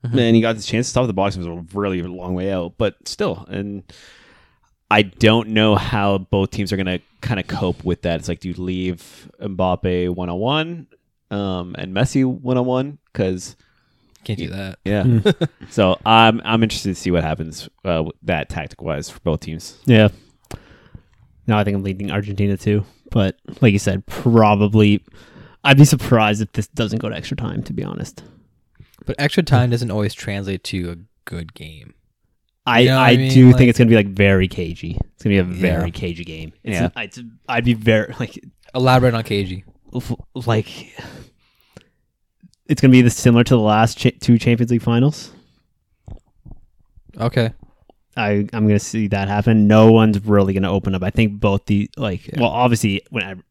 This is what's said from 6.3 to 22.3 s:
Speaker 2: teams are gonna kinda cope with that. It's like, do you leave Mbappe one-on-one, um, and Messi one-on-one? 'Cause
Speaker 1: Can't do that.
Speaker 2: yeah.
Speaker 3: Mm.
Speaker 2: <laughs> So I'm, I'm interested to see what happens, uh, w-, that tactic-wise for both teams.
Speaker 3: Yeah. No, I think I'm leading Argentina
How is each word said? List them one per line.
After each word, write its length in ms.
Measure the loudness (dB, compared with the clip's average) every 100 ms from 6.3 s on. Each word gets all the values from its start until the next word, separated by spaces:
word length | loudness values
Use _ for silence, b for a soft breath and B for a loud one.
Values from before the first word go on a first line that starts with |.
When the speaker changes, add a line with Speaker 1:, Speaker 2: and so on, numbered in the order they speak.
| -2 -2
Speaker 2:
teams 200 | -4 -6
are 40 | -4
gonna 240 | -4 -6 _ _
kinda 220 | -6 -6
cope 420 | -6 -6 -4 -4
with 180 | -6 -4
that. 180 | -4 -6
It's 80 | -8
like, 100 | -10
do 80 | -10
you 60 |
leave 760 | -10 -8 -6 -6 -8 -14 -20 -20 _
Mbappe 720 | -12 -4 -2 -2 -2 -2 -2
one-on-one, 720 | -4 -6 -6 -4 -4 -6 -10 -18 _ _ _ _
um, 420 | -8 -6 -8 -10 -12
and 160 | -8
Messi 320 | -4 -2 0
one-on-one? 760 | -2 -4 -4 -2 -2 -4 -6 -12 _
'Cause 440 | -6 -4 -4 -12 -20 _ _ _ _ _ _
Speaker 1:
Can't 160 | -12 -10
do 100 | -10
that. 280 | -12 -14 -12
Speaker 2:
yeah. 180 | -4 -2
Speaker 3:
Mm. 460 | 2 2 2 0 -4 _
Speaker 2:
<laughs> 100 | -10
So 280 | 0 0 0 4
I'm, 340 | 6 6 2
I'm 180 | -2 0
interested 280 | 0 -2 -8
to 40 |
see 160 | -6 -2
what 140 | -2
happens, 440 | -2 -6 -10 -12 -20 _
uh, 120 | -4 -4
w-, 160 | -4 -8
that 260 | -6 -6 -6
tactic-wise 600 | -10 -12 -12 -8 -8 -10
for 80 | -8
both 200 | -6 -4
teams. 380 | -6 -14 -16 -10
Speaker 3:
Yeah. 240 | 4 6 6 2 _ _ _ B B B B B B B _ _ -2
No, 100 | 0
I 60 |
think 120 | 0 -2
I'm 60 |
leading 300 | -4 -8 -6
Argentina 440 | -6 -6